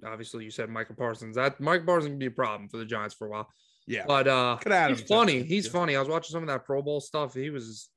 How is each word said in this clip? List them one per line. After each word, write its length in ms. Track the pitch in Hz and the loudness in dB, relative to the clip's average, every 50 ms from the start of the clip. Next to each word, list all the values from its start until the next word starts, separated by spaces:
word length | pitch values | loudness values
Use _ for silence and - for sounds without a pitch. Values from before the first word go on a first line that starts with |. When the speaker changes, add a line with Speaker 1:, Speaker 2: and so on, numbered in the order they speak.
| - | -14
Speaker 1:
obviously 380 | 113 110 110 113 - - 117 110 | -12 -12 -12 -12 -12 -12 -12 -12
you 60 | 110 | -10
said 200 | 107 - 117 110 | -8 -6 -6 -4
Micah 240 | 113 113 110 - 113 | -4 -6 -6 -6 -6
Parsons. 420 | - 123 117 113 110 117 110 110 | -4 -4 -4 -4 -6 -8 -6 -2
That 240 | 123 131 139 135 - | 0 0 0 0 0
Micah 240 | 139 156 175 180 165 | 0 2 2 2 4
Parsons 260 | 175 180 170 151 147 143 | 4 2 2 2 0 -4
can 60 | 139 | -4
be 80 | 131 | -4
a 40 | 127 | -4
problem 380 | 113 - 131 110 107 104 101 101 | -2 0 0 0 -2 -4 -8 -10
for 80 | - 113 | -10 -10
the 60 | 113 | -8
Giants 300 | 107 117 107 104 104 - | -6 -4 -4 -4 -6 -8
for 120 | - 113 | -10 -10
a 40 | 107 | -8
while. 180 | 104 107 107 - _ _ _ _ _ _ _ | -8 -8 -8 -10 _ _ _ _ _ _ _
Speaker 2:
Yeah. 180 | - 120 107 - | -6 -6 -4 0
Speaker 1:
But, 200 | 143 143 135 131 139 | 2 4 4 6 6
uh, 300 | 131 127 123 123 123 117 | 6 4 4 2 0 0
Speaker 2:
Could 120 | - 208 202 | 0 2 4
add 180 | 180 165 143 | 6 6 4
Speaker 1:
he's 100 | 131 117 | 2 0
Speaker 2:
him 60 | 107 | 0
to 80 | - 208 | 4 6
Speaker 1:
funny. 220 | 226 233 190 147 127 | 6 6 6 4 2
Speaker 2:
it. 80 | 120 | 0
Speaker 1:
He's 200 | 160 180 208 175 | 0 0 0 0
Speaker 2:
Yeah. 60 | - 170 | 0 0
Speaker 1:
funny. 240 | 175 175 160 139 | 0 2 2 2
I 40 | 135 | 2
was 80 | 135 139 | 2 2
watching 240 | 156 165 - - 151 | 0 -2 -2 -4 -6
some 100 | 165 165 | -6 -4
of 60 | 156 | -4
that 160 | 139 127 - | -4 -4 -2
Pro 180 | - 139 139 143 | -2 -2 -2 0
Bowl 180 | 147 147 143 | -2 -2 -4
stuff. 340 | 139 - - 151 147 131 131 | -4 -4 -2 -2 -2 -2 -4
He 160 | 131 135 151 | -4 -6 -4
was 380 | 147 135 113 113 110 101 - - _ | -6 -6 -8 -10 -12 -16 -18 -20 _